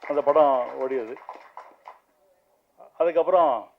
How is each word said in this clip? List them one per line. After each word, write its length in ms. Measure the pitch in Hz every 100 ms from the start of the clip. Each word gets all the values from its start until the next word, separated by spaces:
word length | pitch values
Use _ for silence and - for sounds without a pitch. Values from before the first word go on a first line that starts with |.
| -
அந்த 140 | 147
படம் 440 | 139 151 143 131 123 135
ஓடியது. 340 | 131 131 110 131 - - - - - _ - - _ _ _ _ _ _ _ _ - -
அதுக்கப்புறம் 720 | 170 165 175 180 156 117 -